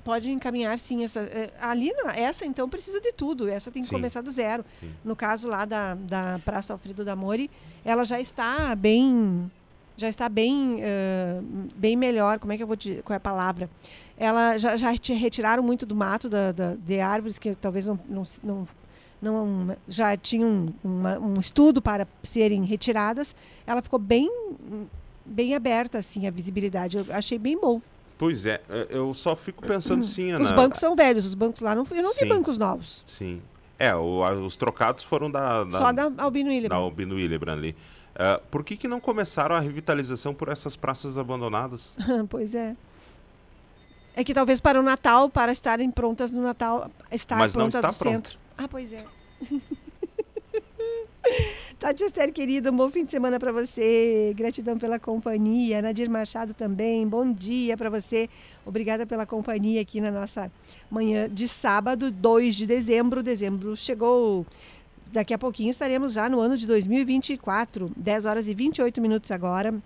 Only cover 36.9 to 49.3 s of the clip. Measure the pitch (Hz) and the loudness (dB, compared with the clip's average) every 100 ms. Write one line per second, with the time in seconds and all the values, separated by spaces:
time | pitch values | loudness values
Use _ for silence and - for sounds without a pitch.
36.9 | 82 95 95 87 80 73 78 78 78 - | -4 -4 -2 -2 -2 -4 -4 -6 -8 -18
37.9 | - - - 92 98 - 147 147 208 247 | -20 -18 0 2 2 -2 -8 -6 -8 -6
38.9 | 247 254 214 190 - 147 170 147 143 156 | -4 -2 -2 -2 0 0 2 0 -4 -2
39.9 | 147 131 127 143 143 147 147 143 - 135 | -2 -2 -6 -6 -6 -6 -6 -8 -6 -6
40.9 | 131 139 135 123 127 117 104 131 123 - | -4 -6 -6 -6 -4 -2 -2 -4 -10 -14
41.9 | - 202 240 214 240 214 233 226 - - | -6 -2 0 -2 -4 -4 -4 -6 -10 -18
42.9 | - - - - - - - - - - | -20 -20 -20 -20 -20 -20 -20 -20 -20 -20
43.9 | - - - 254 269 262 254 302 269 269 | -20 -10 -4 0 2 4 6 6 6 4
44.9 | 262 247 240 277 262 240 254 247 233 254 | 4 6 6 6 4 2 2 0 2 0
45.9 | 240 233 226 240 247 247 240 233 233 - | 0 -2 0 -2 -2 -2 -2 -2 -2 -4
46.9 | - - 240 - 220 220 220 226 247 175 | -14 -8 -8 -2 2 2 4 0 2 0
47.9 | 214 247 226 - - - - 269 262 240 | 0 0 0 -4 -18 -20 -10 -8 -8 -12
48.9 | 220 214 - - | -14 -18 -20 -20